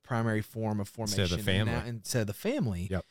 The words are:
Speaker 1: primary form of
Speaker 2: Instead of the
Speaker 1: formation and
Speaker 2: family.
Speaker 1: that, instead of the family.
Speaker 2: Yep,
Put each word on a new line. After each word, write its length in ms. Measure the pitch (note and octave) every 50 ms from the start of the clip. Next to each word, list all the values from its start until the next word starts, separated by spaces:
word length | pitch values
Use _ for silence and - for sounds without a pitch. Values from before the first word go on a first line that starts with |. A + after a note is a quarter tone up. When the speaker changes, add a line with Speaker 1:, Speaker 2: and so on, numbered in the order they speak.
| -
Speaker 1:
primary 380 | - B2 A2+ A2+ A2+ G#2+ G#2+ G#2
form 360 | - - A2+ A2 G#2+ G#2+ G#2
of 120 | G2 - -
Speaker 2:
Instead 280 | A2+ A2 G#2+ G2 G2 G2
of 60 | E2+
the 60 | F2+ F2
Speaker 1:
formation 240 | G2+ G2 F#2 G2
and 60 | A2 G2+
Speaker 2:
family. 40 | -
Speaker 1:
that, 140 | A#2+ G#2+ A#2+
instead 340 | A#2 A2 - - - B2
of 60 | G#2+ G2+
the 60 | G2+
family. 520 | - - G#3+ C#4 D4 E3+ A2 F#2 E2+ F2+ F2+
Speaker 2:
Yep, 140 | F#2 F2 - -